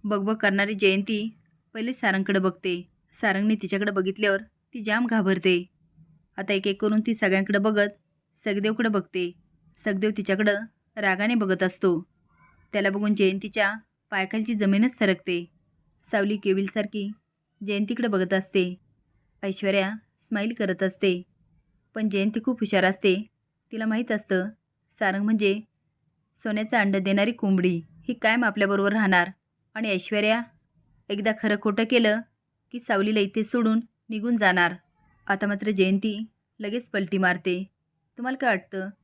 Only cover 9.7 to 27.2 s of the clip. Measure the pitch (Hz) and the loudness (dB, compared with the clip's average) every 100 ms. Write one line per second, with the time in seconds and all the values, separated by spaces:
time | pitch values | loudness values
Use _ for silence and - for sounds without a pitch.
9.7 | _ 214 196 214 214 196 196 208 202 220 | _ -4 0 -2 -2 -2 2 2 0 -6
10.7 | _ _ - 202 185 214 240 202 180 185 | _ _ -4 -2 0 0 0 0 0 0
11.7 | - 190 170 175 _ _ _ _ _ _ | 2 0 0 -4 _ _ _ _ _ _
12.7 | 208 196 202 208 202 190 190 208 220 202 | -2 0 0 0 2 2 0 -6 -2 -2
13.7 | 220 _ _ _ 202 190 220 220 220 202 | -2 _ _ _ -4 -2 -4 -2 0 2
14.7 | 196 247 - 202 185 - 175 175 _ _ | 4 2 2 0 0 -2 -4 -6 _ _
15.7 | _ _ _ - 214 196 208 202 190 196 | _ _ _ -4 -2 0 0 0 0 0
16.7 | 220 208 208 202 214 _ _ _ _ 202 | -4 -6 -6 -8 -10 _ _ _ _ -6
17.7 | 202 208 240 240 196 185 190 190 196 180 | -2 -2 -2 0 0 2 0 0 0 0
18.7 | 180 _ _ _ _ _ _ 196 190 196 | -4 _ _ _ _ _ _ -8 -4 0
19.7 | 196 190 214 _ _ - 208 214 233 202 | 0 0 -6 _ _ -6 -4 -4 -2 -2
20.7 | 185 190 185 196 180 - _ _ _ _ | 0 -2 0 0 0 -6 _ _ _ _
21.7 | _ _ - 214 196 202 220 240 247 208 | _ _ -4 -2 0 0 0 -2 -2 0
22.7 | 196 185 190 208 185 214 _ _ _ _ | 2 2 2 2 2 -4 _ _ _ _
23.7 | 220 220 220 240 214 - 185 196 220 _ | -6 -2 -2 -2 -4 -2 -2 -2 -10 _
24.7 | _ _ - 202 196 208 220 202 202 220 | _ _ -4 -2 0 0 2 2 0 -6
25.7 | _ _ _ _ _ _ _ 226 208 214 | _ _ _ _ _ _ _ -6 -4 0
26.7 | 240 196 196 185 196 | 2 2 2 2 2